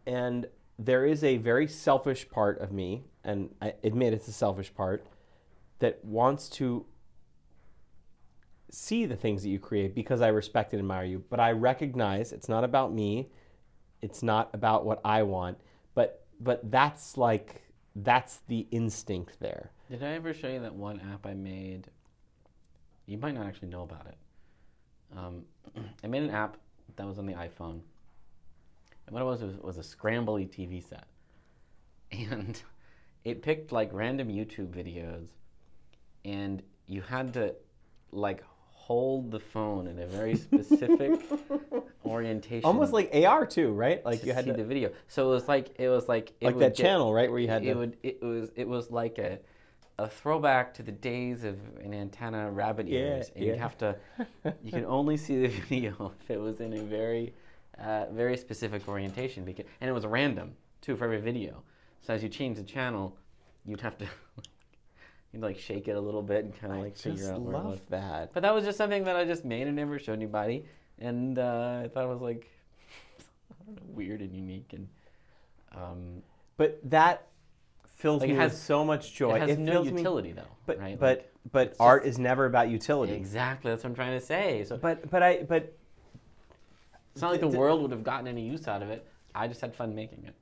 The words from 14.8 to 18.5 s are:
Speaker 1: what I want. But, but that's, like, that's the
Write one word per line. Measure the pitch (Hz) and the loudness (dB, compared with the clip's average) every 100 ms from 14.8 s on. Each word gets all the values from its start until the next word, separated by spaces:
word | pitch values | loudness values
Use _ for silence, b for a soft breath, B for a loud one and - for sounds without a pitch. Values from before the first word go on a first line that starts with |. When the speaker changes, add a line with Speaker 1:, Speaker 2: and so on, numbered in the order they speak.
| 107 | 2
Speaker 1:
what | 110 | 0
I | 104 110 | 2 4
want. | 104 92 90 98 b b b - | 4 0 -4 -6 b b b 2
But, | 113 - - - | 2 0 -20 -4
but | 123 120 110 | 0 0 2
that's, | 127 147 147 - - | 4 4 2 -10 2
like, | 120 107 - - - - _ 104 | 4 4 0 -20 -20 -20 _ -4
that's | 101 123 - - | 4 4 4 -14
the | - | -6